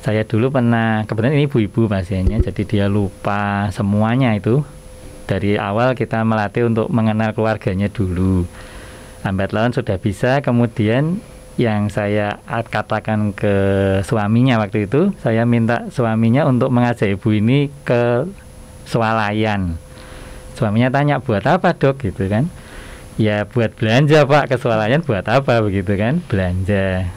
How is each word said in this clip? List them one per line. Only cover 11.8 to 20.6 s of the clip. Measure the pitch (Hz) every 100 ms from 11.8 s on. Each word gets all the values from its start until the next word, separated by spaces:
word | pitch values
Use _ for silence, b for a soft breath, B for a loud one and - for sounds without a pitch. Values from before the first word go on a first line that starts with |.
| 104
saya | 104 104 104 104 - -
at-, | 117 117
katakan | 110 104 110 107 110 104
ke | 101 107 98 98 98 98 95
suaminya | 98 113 104 117 131 117
waktu | 104 107 101
itu, | 135 196 190
saya | 127 113 117
minta | 120 113 120 226
suaminya | - 117 110 113 123 160
untuk | 127 127
mengajak | 123 123 123 107 98
ibu | 110
ini | 107 107 139 143 143 -
ke | 120 120 120 165 202 - - - - -
swalayan. | 123 113 113 104 107 110 101 90 82 - B B B B B B
Suaminya | -